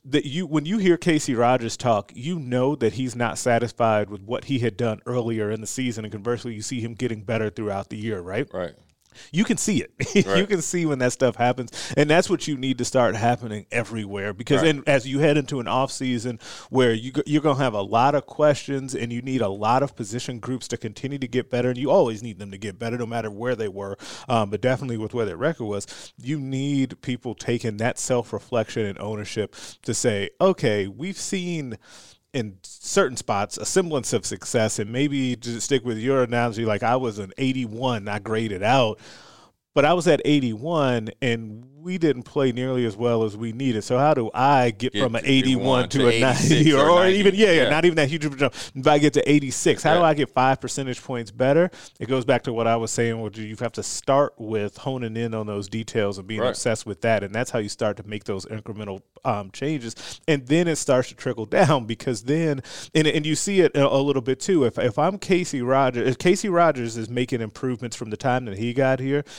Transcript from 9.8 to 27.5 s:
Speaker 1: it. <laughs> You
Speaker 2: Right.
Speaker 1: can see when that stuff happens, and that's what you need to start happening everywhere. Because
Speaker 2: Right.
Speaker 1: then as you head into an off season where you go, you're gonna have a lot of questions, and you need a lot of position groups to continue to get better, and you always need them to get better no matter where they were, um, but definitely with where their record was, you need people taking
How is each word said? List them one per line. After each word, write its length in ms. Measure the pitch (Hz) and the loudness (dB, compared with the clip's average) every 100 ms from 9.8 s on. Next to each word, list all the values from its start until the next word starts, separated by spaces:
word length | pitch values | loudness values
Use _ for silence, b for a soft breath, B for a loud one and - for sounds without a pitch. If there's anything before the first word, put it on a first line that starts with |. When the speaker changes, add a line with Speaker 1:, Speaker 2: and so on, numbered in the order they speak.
Speaker 1:
it. 80 | - - | -2 -6
<laughs> 160 | - | 0
You 80 | 202 196 | 2 4
Speaker 2:
Right. 160 | 196 202 | 2 2
Speaker 1:
can 140 | 190 | -2
see 240 | - 180 160 | -2 -2 0
when 140 | 135 | 2
that 120 | 123 | 0
stuff 220 | - 127 | 2 0
happens, 380 | - 123 123 117 B B 135 | 2 0 0 -6 B B 0
and 120 | 147 | 4
that's 220 | 165 - | 4 4
what 160 | 175 - | -2 -2
you 100 | 135 | -4
need 220 | 131 123 | -2 -2
to 60 | |
start 320 | 120 131 117 107 | 0 4 4 4
happening 500 | 117 120 120 104 - | 2 0 -2 -10 -4
everywhere. 600 | 120 113 117 101 101 101 | -4 -4 -6 -6 -6 -6
Because 300 | 98 117 143 | -8 0 2
Speaker 2:
Right. 100 | 160 143 | 4 2
Speaker 1:
then 80 | 151 | 2
as 180 | 139 123 | 0 0
you 120 | 139 | 2
head 180 | 156 151 | 4 2
into 220 | 135 139 | 0 -6
an 80 | 110 | -2
off 240 | 120 135 | 0 0
season 480 | - 127 123 123 113 B B B | -2 -4 -2 -4 -10 B B B
where 220 | 131 123 | 4 4
you 160 | 113 123 | 4 -2
go, 100 | 139 - | -6 0
you're 160 | 147 | 2
gonna 160 | 151 135 | 2 2
have 160 | 135 | 0
a 80 | 104 | 0
lot 320 | 98 113 135 | 0 4 4
of 120 | 147 - | 2 -2
questions, 680 | - 151 139 - 139 131 | 2 4 4 -2 -6 -6
and 180 | 131 117 | -6 -6
you 80 | 120 | -6
need 200 | 131 131 | -4 -2
a 80 | 104 | -2
lot 340 | 98 107 127 | 0 2 2
of 140 | 139 - | 2 -4
position 420 | 104 120 - 123 | -8 -6 -8 -8
groups 300 | 110 127 - | -6 -8 -6
to 80 | 117 | -8
continue 420 | 113 - 131 143 | -8 -8 -8 -6
to 80 | 123 | -4
get 220 | 123 - | -4 -2
better, 200 | 123 123 | 0 0
and 60 | 123 | 0
you 140 | 127 | 2
always 320 | 185 131 107 | 4 4 0
need 160 | 117 92 | -8 -12
them 140 | 101 | -12
to 40 | 98 | -10
get 200 | 104 92 | -10 -8
better 180 | 113 120 | -6 -6
no 80 | 113 | -4
matter 260 | 117 107 | -4 -6
where 240 | 104 120 113 | -6 -4 -4
they 120 | 107 | -4
were, 300 | 95 98 98 B B B | -6 -10 -10 B B B
um, 200 | 117 104 | 0 0
but 120 | 104 | 0
definitely 360 | 160 165 131 117 | 0 0 -2 -6
with 160 | 107 | -4
where 140 | 123 107 | -4 -4
their 100 | 85 | -2
record 280 | 143 156 110 | -4 -4 -6
was, 460 | 101 - - - - | -6 -8 -14 -20 -14
you 220 | 123 151 | -8 -6
need 640 | 135 131 143 139 131 - | -4 -4 -2 0 0 -2
people 320 | - 123 123 | -8 -6 -6
taking 440 | 107 - | -8 -2